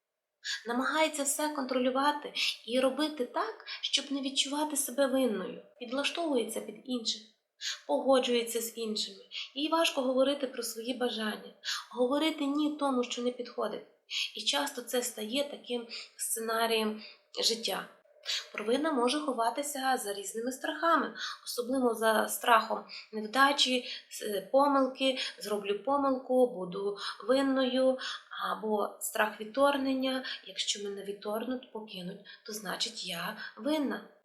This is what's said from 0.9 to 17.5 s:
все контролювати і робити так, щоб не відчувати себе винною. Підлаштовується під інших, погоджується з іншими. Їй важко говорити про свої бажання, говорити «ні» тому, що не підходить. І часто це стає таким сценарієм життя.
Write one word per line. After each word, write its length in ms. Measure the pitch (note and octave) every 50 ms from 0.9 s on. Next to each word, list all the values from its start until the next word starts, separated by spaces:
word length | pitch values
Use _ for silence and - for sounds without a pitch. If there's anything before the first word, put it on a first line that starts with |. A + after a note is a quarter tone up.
| D4 D#4 D#4+ D4+ D#4 - C#4
все 260 | C#4+ - - D4+ D4+
контролювати 840 | D4+ C#4 C4 B3+ C4 B3+ B3 C4 B3 C4 C#4 D4 D4 D4 - A#3+ - - - - - - -
і 140 | A3 A#3+ C4
робити 460 | C4 C4 - - D#4 D4+ D4+ - B3
так, 400 | - - D#4+ G4+ A4+ G#4+ - - - - -
щоб 300 | - - - C#4+ C#4 -
не 100 | C4+ C#4
відчувати 540 | C4 C4+ C4+ - - C4+ C#4 D4 D#4 D4+ D4
себе 320 | C4+ - - A#3+ C#4 C#4
винною. 540 | B3+ B3 C4+ C4 A#3 G3+ F#3+ F3+ - - - - - _ -
Підлаштовується 840 | B3 A3+ B3 C#4 C#4+ - - E4+ E4+ D#4 C#4+ A#3+ G#3+ A3 - G#3+
під 140 | G#3+ G#3+ G#3+ - -
інших, 380 | C4 B3+ A#3+ A3 - - - - - _ _ _ _ _ _ - - - - -
погоджується 760 | - C#4+ C4 A#3 C4 C4+ B3+ A#3+ A#3+ A#3+ A#3+ A3+ A3+ A3 A#3
з 160 | A3 - -
іншими. 400 | A#3 A3+ A3 G#3+ G#3+ - G3+ G3 - - - - - - - -
Їй 140 | C4+ D4 D#4
важко 320 | D#4+ E4 E4 - - C#4+
говорити 460 | B3+ C4 B3+ B3+ C4+ C4+ C#4+ C#4+ C4+
про 160 | B3 - A#3+ A3+
свої 300 | - - A3+ A3 B3 B3+
бажання, 600 | A3+ B3 A#3 G#3+ G#3+ A3 G#3+ G3+ F#3+ G3 G3 - _ - - - - - -
говорити 540 | - A#3 B3+ B3 C#4 C#4+ D#4 D#4+ - - C#4+
«ні» 320 | C#4 C#4+ D4+ D4+ C#4+ D4 -
тому, 240 | C#4+ C#4 C4 B3 B3
що 180 | A#3+ - B3
не 100 | A#3+ B3
підходить. 560 | B3 - A#3+ - - B3 A3+ G3+ - - - - _ _ _ - - - - - -
І 60 | A3
часто 400 | G#3+ A#3 C#4 C#4+ C#4 C4+ - B3
це 200 | A#3+ - - B3
стає 420 | A#3+ - - A3+ G#3+ G#3+ A#3+ C#4+ C#4+
таким 440 | C#4+ - - - - A#3+ A#3+ A3+ A3+ - - - - _
сценарієм 840 | - - - - A3+ A3+ A3 A3+ A3+ A#3 A3+ A3+ A3 G#3+ G#3+ G#3+ G#3+ - - - - _ _ - - F#3+
життя. 440 | -